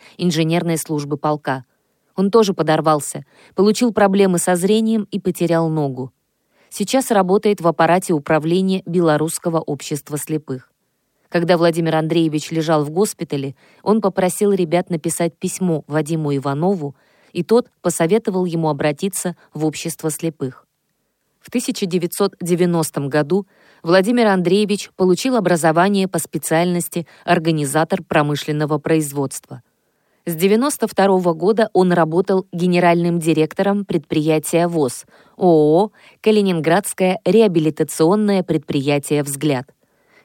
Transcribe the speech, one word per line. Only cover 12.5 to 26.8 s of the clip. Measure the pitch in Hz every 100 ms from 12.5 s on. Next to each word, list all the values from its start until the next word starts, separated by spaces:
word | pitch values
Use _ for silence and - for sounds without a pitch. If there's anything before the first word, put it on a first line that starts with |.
| 160 156 156
в | 147
госпитале, | 160 208 - 165 147 135 135 _ _
он | - 220
попросил | 196 185 185 - 202
ребят | 196 170 175 -
написать | 170 165 - 170 -
письмо | 185 - 185 156 -
Вадиму | 151 151 165 151 139
Иванову, | 139 139 175 196 143 - _ _ _
и | -
тот | - 233 240 _
посоветовал | 175 - 165 214 226 185 180
ему | 165 160
обратиться | 143 151 147 190 - 180 165 _
в | 151 156
общество | 151 165 - 160
слепых. | 151 165 151 131 - _ _ _ _ _ _ _ _
В | -
тысяча | 247 254 - 190
девятьсот | 180 170 - 196 -
девяностом | 170 175 175 170 156 - 143
году | 151 147 185 190 _ _ _
Владимир | 165 185 190 247 220
Андреевич | 190 175 196 208 202 - -
получил | 185 175 262 247
образование | 180 175 160 160 190 202 190
по | 170
специальности | - 160 - 160 175 175